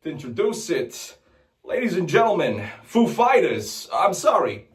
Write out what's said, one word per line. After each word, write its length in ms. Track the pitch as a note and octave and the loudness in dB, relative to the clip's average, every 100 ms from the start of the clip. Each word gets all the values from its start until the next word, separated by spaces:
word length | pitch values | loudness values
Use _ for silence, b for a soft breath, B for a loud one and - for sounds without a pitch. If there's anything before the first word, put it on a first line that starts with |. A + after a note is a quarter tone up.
to 80 | D#3+ | -10
introduce 600 | C#3 B2+ A2+ A3 A#3 - | -10 -12 -2 -2 -2 -4
it. 480 | D3+ - - - - _ _ _ _ | -4 -4 -10 -18 -20 _ _ _ _
Ladies 320 | - - A#3+ F3+ | -6 -4 -2 -2
and 120 | E3 | 0
gentlemen, 600 | F#3+ A3+ F#3+ C3+ G#2 G#2+ B | 2 2 2 0 -4 -8 B
Foo 240 | - A#3 A3+ | -4 2 2
Fighters, 800 | - B3 C4 F#3 G#2+ G#2 - - | 4 4 6 4 -2 -6 -12 -6
I'm 220 | A#2+ G3 | 0 0
sorry. 540 | - - G#3 C#3 G#2+ - | 2 2 2 0 -6 -14